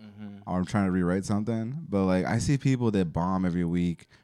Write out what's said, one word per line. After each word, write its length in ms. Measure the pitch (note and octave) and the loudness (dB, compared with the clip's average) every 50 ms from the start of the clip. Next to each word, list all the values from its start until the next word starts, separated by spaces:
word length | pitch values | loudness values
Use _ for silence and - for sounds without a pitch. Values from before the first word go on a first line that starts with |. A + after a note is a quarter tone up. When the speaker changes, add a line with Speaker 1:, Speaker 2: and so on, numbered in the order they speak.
Speaker 1:
Mm-hmm. 480 | - - - - G#2+ G2+ G2+ - - G2 | -16 -20 -18 -16 -16 -16 -16 -14 -8 -4
Speaker 2:
or 80 | F2+ F2+ | -2 0
I'm 80 | F2+ | 0
trying 200 | E2+ - G#2+ G2 F#2+ | 0 0 0 2 2
to 40 | |
rewrite 320 | F2+ F#2 F2+ F2 F2+ G2 F#2+ | 2 2 2 2 2 0 0
something. 640 | - G#2+ G2+ G#2+ G#2+ A2+ A2+ A2 A2+ C3 D#3+ E3+ - | 0 -2 -2 0 -2 -2 -2 -4 -6 -8 -8 -8 -4
But, 160 | G#2 G2+ F#2+ | 0 0 2
like, 200 | F#2 F#2 F#2 F2+ | 4 2 2 2
I 120 | - A2+ A#2 | 0 0 0
see 180 | - - D3 C3 | 2 0 0 2
people 340 | - C#3 C3 B2 A#2+ A2+ | 2 2 2 2 2 2
that 220 | G#2 G2+ F#2 D#2+ D2+ | 2 2 0 0 0
bomb 320 | E2+ E2+ F#2 F#2+ F#2 F#2 | -2 0 0 0 0 0
every 180 | F2+ E2+ F2+ F2 | 0 0 0 0
week 440 | E2 E2+ F2+ F2 F2 E2 - - - - - | 0 0 0 0 0 -2 -4 -8 -18 -20 -20